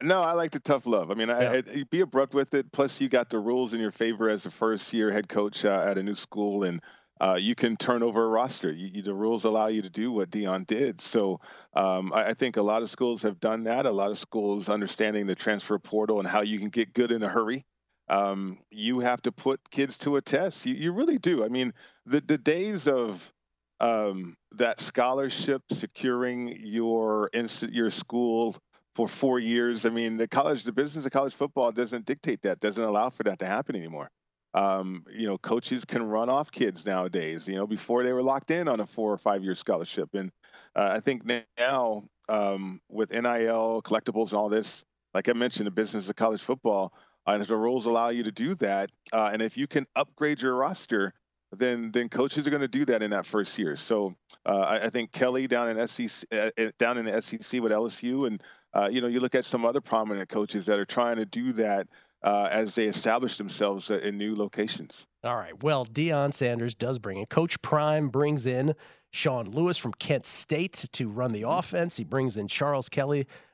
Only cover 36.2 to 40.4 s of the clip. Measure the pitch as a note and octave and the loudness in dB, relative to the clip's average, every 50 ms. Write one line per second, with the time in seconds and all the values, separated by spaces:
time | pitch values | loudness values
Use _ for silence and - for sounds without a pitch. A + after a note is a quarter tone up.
36.2 | A2+ B2 C3 C#3 D3+ - - - B2+ G#2 F#2 E2+ - G#2 F#2+ F#2 F#2 F#2 F2 F2+ | 0 2 2 0 0 -2 -2 -2 -2 -2 -2 -2 -4 -2 -2 0 0 -2 -2 -2
37.2 | D#2+ D#2 D#2+ E2 - G2 F#2+ F#2+ G2+ G#2 A2 G#2 - - A#2+ B2 B2 B2+ B2+ B2+ | -2 -4 -6 -6 -6 -6 -4 -4 -4 -4 -6 -8 -4 0 0 2 2 2 0 0
38.2 | B2+ C3+ C3+ C#3 - - D#3+ E3+ F3 D3+ B2 G#2+ G#2 - - - A2 G#2+ G#2 F#2 | 0 0 0 0 0 -2 -2 0 0 0 0 0 -2 -4 -4 -2 -2 0 -2 0
39.2 | - G#2+ G2+ G2 F#2+ F#2+ F#2 - - - G2+ E2 E2+ - - G2+ F#2 - - G2 | 2 2 2 2 0 -2 -4 -2 0 0 0 0 -2 -4 -4 -6 -4 -4 -4 -6
40.2 | F#2+ F#2 - _ | -6 -6 -10 _